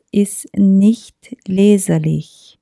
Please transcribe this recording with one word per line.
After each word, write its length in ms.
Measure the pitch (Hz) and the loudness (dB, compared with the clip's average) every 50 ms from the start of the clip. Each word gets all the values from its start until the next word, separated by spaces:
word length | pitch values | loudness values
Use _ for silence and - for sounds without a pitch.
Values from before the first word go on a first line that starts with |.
| _ _ - | _ _ -4
ist 320 | 208 202 196 - - - - - 202 | -4 -2 -2 -6 -10 -16 -10 -4 0
nicht 920 | 202 196 190 196 196 214 226 - - - _ _ _ _ - - _ - | 0 2 2 4 2 2 0 0 -6 -16 _ _ _ _ -20 -18 _ -6
leserlich. 1080 | 190 190 202 208 208 196 190 - 165 160 156 156 156 151 156 - _ _ - - _ _ | -2 2 2 2 2 2 0 -2 -2 -2 -2 -2 -4 -4 -6 -10 _ _ -20 -20 _ _